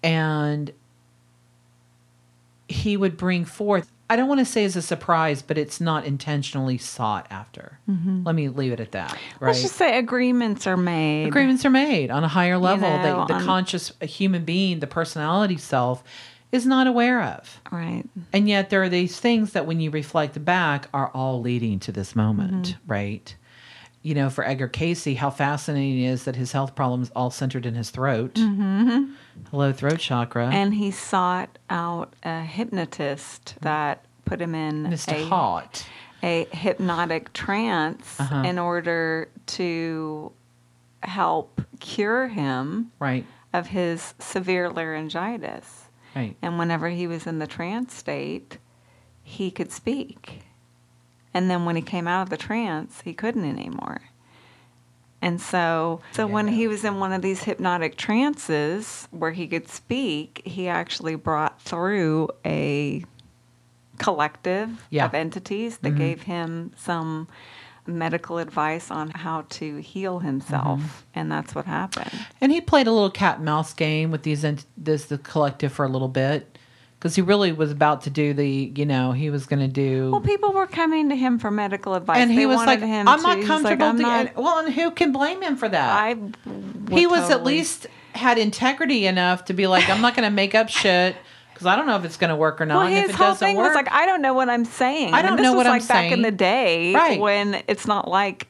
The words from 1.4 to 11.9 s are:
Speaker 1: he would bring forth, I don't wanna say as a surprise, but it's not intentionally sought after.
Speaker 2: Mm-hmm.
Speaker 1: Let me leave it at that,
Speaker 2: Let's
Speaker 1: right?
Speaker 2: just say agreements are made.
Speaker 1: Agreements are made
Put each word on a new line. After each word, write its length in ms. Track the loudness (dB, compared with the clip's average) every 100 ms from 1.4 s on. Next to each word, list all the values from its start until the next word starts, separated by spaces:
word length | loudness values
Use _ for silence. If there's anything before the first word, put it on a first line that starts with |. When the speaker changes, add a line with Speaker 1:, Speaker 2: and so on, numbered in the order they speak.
| _ _ _ _ _ _ _ _ _ _ _ _ -8
Speaker 1:
he 300 | -2 0 2
would 200 | 0 0
bring 280 | 0 0 -2
forth, 460 | -4 0 0 0 _ _
I 60 | 2
don't 120 | 4
wanna 180 | 2 2
say 200 | 2 0
as 100 | 0
a 60 |
surprise, 600 | -4 -4 2 2 4 0
but 160 | -2 -2
it's 220 | -2 -2
not 260 | 0 0 -2
intentionally 720 | -4 -2 -4 -2 -4 -2 -2
sought 500 | -6 -4 -4 -4 -6
after. 500 | -14 -14 -18 -20 -10 -2
Speaker 2:
Mm-hmm. 340 | 0 0 -2
Speaker 1:
Let 120 | 0 0
me 140 | 0
leave 220 | -2 -2
it 80 | -2
at 120 | -6
that, 180 | -6 -6
Speaker 2:
Let's 300 | -8 -12 -2
Speaker 1:
right? 140 | 2 2
Speaker 2:
just 140 | 0 2
say 220 | 2 4
agreements 680 | 2 2 2 2 2 0 0
are 100 | 2
made. 500 | 2 2 2 2 2
Speaker 1:
Agreements 380 | 4 4 4 4
are 40 |
made 400 | 4 4